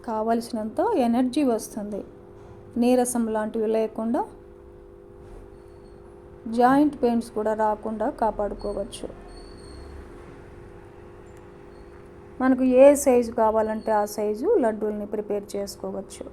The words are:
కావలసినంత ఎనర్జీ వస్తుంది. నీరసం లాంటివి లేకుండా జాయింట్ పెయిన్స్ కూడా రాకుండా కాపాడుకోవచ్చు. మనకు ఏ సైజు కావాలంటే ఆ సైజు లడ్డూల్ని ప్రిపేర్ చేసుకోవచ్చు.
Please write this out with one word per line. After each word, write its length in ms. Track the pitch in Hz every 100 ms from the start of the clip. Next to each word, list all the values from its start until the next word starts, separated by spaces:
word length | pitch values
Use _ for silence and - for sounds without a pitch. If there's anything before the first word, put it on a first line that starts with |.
| -
కావలసినంత 720 | 220 220 233 226 220 220 220 392 392 233
ఎనర్జీ 360 | 233 254 254 277
వస్తుంది. 480 | 226 - - 208 208 - - - - - - - 240
నీరసం 420 | 240 254 247 240 220 220
లాంటివి 340 | 214 220 214 220
లేకుండా 460 | 220 220 226 269 440 - - - - - - - - - - - - - - - - - - - - - - 233
జాయింట్ 400 | 247 277 302 285
పెయిన్స్ 280 | 240 233 226 220
కూడా 160 | 220 214
రాకుండా 440 | 220 214 220 220 226 294
కాపాడుకోవచ్చు. 880 | 220 208 208 - 104 101 - - - - - - - - - - - - - - - - - - - - - - - - - - - - - - - - - - - -
మనకు 240 | 262 254 262 254
ఏ 40 | 277 285
సైజు 280 | 285 247 226 226
కావాలంటే 500 | 220 220 220 220 214 214
ఆ 20 | 208 214
సైజు 340 | 208 214 311 453
లడ్డూల్ని 440 | 233 214 214 208 208
ప్రిపేర్ 340 | 214 208 208 202
చేసుకోవచ్చు. 720 | 202 202 - 190 196 196 - -